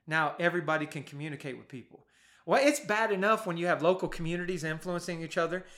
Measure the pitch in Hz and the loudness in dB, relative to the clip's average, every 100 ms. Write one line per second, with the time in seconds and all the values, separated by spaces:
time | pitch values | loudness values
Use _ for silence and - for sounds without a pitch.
0 | - 160 151 - 175 175 156 156 147 151 | -2 0 0 2 0 2 0 0 -2 -8
1 | - 143 151 139 143 120 107 127 - - | -10 -10 -10 -8 -10 -12 -12 -16 -16 -20
2 | _ _ _ _ - 233 285 294 185 208 | _ _ _ _ 2 4 6 4 2 0
3 | 220 190 202 220 185 170 175 147 160 185 | 2 2 4 2 0 -2 0 4 4 2
4 | 160 - 160 175 175 185 156 160 180 175 | 0 -4 -4 -2 -2 -4 -4 -4 -4 -4
5 | 175 165 160 180 165 180 - | -4 -6 -4 -2 0 -2 -8